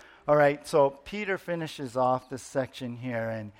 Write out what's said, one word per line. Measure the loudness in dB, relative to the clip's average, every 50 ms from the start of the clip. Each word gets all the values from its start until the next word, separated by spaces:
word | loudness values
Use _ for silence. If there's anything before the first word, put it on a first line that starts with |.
| -20 -20 -20 _ _
All | 2 4
right, | 6 6 4 4 0 -2
so | 2 4 4 4 4
Peter | 2 -2 -12 -10 -8 -6 -4 -4 -4
finishes | -4 -4 -6 -6 -6 -6 -8 -8 -8 -10 -6 -2
off | 0 2 2 2 0 -2 -6
this | -12 -12 -12
section | -6 -4 -4 -4 -4 -8 -10 -10 -10 -10
here, | -10 -8 -6 -6 -4 -4 -4
and, | -6 -8 -10 -12 -14